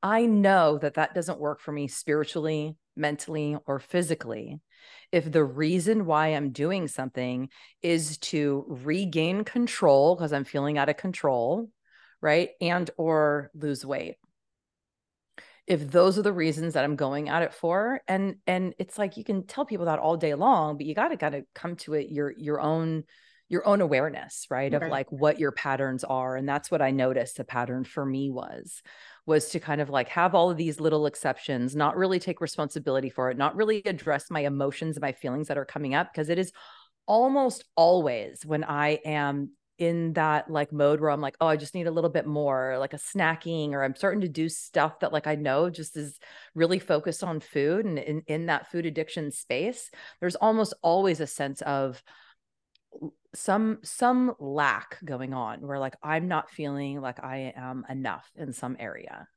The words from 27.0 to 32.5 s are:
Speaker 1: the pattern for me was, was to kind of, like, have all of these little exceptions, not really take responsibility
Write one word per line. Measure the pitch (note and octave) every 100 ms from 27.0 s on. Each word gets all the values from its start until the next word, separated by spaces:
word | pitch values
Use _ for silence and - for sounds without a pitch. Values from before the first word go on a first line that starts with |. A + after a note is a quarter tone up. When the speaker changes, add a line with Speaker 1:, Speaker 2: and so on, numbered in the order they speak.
| C3 C3 A#2 -
Speaker 1:
the |
pattern | B2+ B2 A#2+ B2+
for | B2+ -
me | C#3 C3+ C#3
was, | B2 - B1 - - - - - - -
was | D#3 D3+
to | E3+
kind | - D3
of, | C#3+
like, | C#3 B2
have | - F3+
all | F3+ F3
of | E3
these | E3 D3+
little | D3+ D3+ D3+
exceptions, | C#3+ C#3+ C3 - C3+ B2 C#3+
not | D3+ D3+
really | F#3 F#3
take | F3+ E3+
responsibility | D#3+